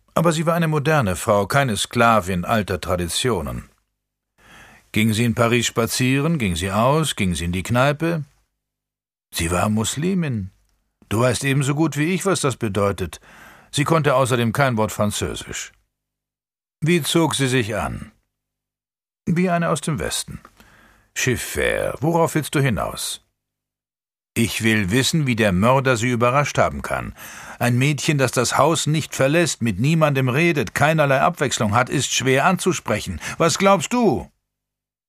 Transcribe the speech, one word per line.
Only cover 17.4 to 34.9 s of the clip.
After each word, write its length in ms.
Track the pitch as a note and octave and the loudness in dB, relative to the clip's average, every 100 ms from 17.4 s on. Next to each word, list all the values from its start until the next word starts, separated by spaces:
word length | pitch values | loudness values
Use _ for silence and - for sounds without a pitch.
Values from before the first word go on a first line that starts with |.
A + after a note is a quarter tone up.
| C3+ | 0
sich 280 | C3 G#2+ G2+ | 0 -2 -4
an?" 340 | C#2 A#1 - _ _ _ _ _ _ _ _ _ _ _ - | -6 -8 -14 _ _ _ _ _ _ _ _ _ _ _ -4
"Wie 240 | E3+ F#3 | 0 0
eine 180 | E3+ E3 | 0 0
aus 120 | D#3+ | -2
dem 180 | - A#2 | -2 -4
Westen." 420 | A#1+ - - - - _ - _ _ _ _ | -4 -6 -10 -14 -18 _ -20 _ _ _ _
"Schiffer, 840 | - C3+ G#2+ - - B1 G#1 G1+ - | -4 -2 -2 -4 -2 -2 0 -4 -2
worauf 340 | D3+ E3 D#3+ | -2 0 0
willst 200 | D#3 C#3+ | 0 -2
du 60 | D#3 | 0
hinaus?" 640 | C3+ E2 A1 - - - _ _ _ _ _ _ _ _ _ _ _ | 0 0 -4 -6 -10 -10 _ _ _ _ _ _ _ _ _ _ _
"Ich 280 | A#2 A2 - | -2 -2 0
will 280 | A2 G#2+ F2+ | 2 2 2
wissen, 360 | B2 B2+ E3 C3+ | 0 0 0 0
wie 100 | A2+ | 2
der 160 | G#2+ | 2
Mörder 440 | F2+ A2+ C3+ C3 A#2 | 4 4 4 2 0
sie 120 | B2+ | 0
überrascht 500 | A#2+ B2 C3+ C#3+ - | 0 2 2 0 0
haben 240 | E2+ C#2+ | 0 -2
kann. 320 | - C2 A1 - - - - - | -6 -6 -6 -14 -18 -18 -16 -4
Ein 180 | A#2+ B2 | 0 2
Mädchen, 400 | C#3 D3 - D3 | 2 0 0 2
das 160 | B2+ | 2
das 240 | C3 A2+ - | 2 0 4
Haus 300 | C#3+ E3 C#3+ | 4 2 0
nicht 280 | D#3 - | -2 -2
verlässt, 480 | - C#3 E3 E3 - | 0 2 2 0 0
mit 160 | A#2 F#2 | -2 0
niemandem 500 | C3+ E3 D3+ C3+ B2+ | 2 4 2 2 0
redet, 460 | C3 E3+ D3 G2+ | 2 2 2 -2
keinerlei 460 | - D3 D#3 C#3+ C3+ | 0 2 2 2 4
Abwechslung 540 | E3 E3 C3+ - G#2+ | 2 0 -2 0 0
hat, 160 | A2+ B2+ | 2 2
ist 220 | C#3+ - | -2 -2
schwer 320 | - B2+ C3 E3 | -2 2 2 2
anzusprechen. 720 | F3+ F#3+ D3+ - G#2 - F2 - - | 0 0 -2 -2 -4 -4 -10 -8 0
Was 200 | E3 - | 0 2
glaubst 340 | G3 G3 - | 2 2 2
du?" 380 | B3 G#3+ G2+ - _ _ _ _ _ _ | 0 2 0 -6 _ _ _ _ _ _